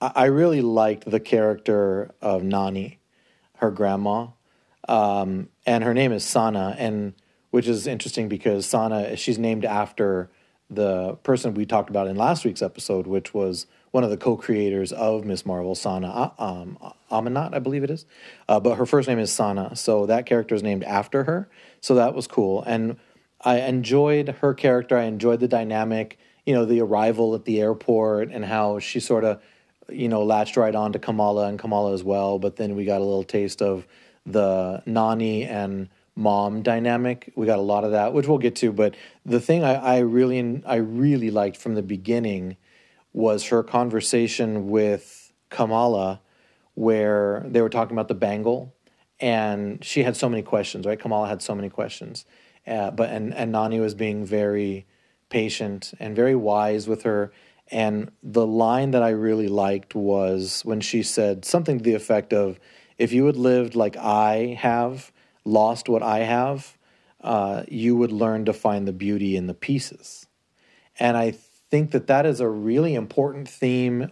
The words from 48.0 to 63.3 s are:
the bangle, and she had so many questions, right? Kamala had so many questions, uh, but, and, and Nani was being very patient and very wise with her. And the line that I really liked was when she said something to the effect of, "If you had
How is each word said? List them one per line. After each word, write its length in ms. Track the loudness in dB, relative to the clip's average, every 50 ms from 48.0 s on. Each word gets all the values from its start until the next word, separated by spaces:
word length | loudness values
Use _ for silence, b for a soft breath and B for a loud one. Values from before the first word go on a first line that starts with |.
| -2 -2
the 60 | -2
bangle, 600 | -2 -2 -2 -2 -2 0 0 -2 -2 -4 -10 -18 _ _ _ _ _ _ _ _ -4
and 640 | -2 0 0 0 0 -2 -2 -4 -4 -6 -8 -10 -10
she 180 | -4 -2 0 0
had 140 | 0 0
so 120 | 0 -2 -2
many 140 | -2 -2 -2
questions, 440 | -2 -2 -2 -2 -4 -8 -6 -4
right? 120 | -4 -4 -4
Kamala 300 | -4 -2 -2 -2 -2 -2
had 140 | -4 -6 -6
so 120 | -8 -6
many 140 | -6 -8 -8
questions, 540 | -6 -8 -8 -8 -10 -12 -16 -16 -16 -16 -18 b b b b b b b b
uh, 240 | -6 -4 -4 -4 -4
but, 180 | -2 -2 -2 -2
and, 220 | -2 -4 -6 -6 -6
and 180 | -4 -4 -2 -2
Nani 260 | -2 0 0 0 0
was 140 | -2 -2 -2
being 300 | -4 -4 -4 -4 -4 -4
very 640 | -2 -2 0 0 0 0 -2 -2 -4 -4 -8 -10 _ _ _ _ _ _ _ _ _
patient 640 | -2 -2 -2 -2 -4 -6 -6 -6 -8 -8 -12 -14 -14 -12
and 140 | -12 -4 0
very 180 | 2 4 4 4
wise 540 | 2 2 2 2 2 2 2 0 -2 -2 -4
with 140 | -4 -2 -2
her. 280 | 0 0 0 -2 -4 b b b b b b b _
And 400 | -4 -2 0 0 0 -2 -6 -8 -12 _ -16
the 240 | -2 0 2 2
line 440 | 2 2 2 2 2 2 2 2 2
that 120 | 2 4 4
I 80 | 4
really 380 | 2 2 2 0 0 0 0 0
liked 460 | 0 2 2 2 0 -2 -4 -6 -6
was 680 | -2 0 2 2 2 2 0 0 -2 -2 -4 -6 -6 -6
when 160 | -4 -4 -4
she 220 | -4 -2 -2 -2 -2
said 420 | -2 -2 0 0 0 0 -2 -2
something 340 | 0 0 0 2 0 -2 0
to 60 | 2
the 100 | 0 0
effect 380 | 0 0 0 0 0 0 0 0
of, 260 | 0 0 0 -2 b b b b b b b b -2
"If 140 | -2 0 2
you 140 | 4 4
had 100 | 4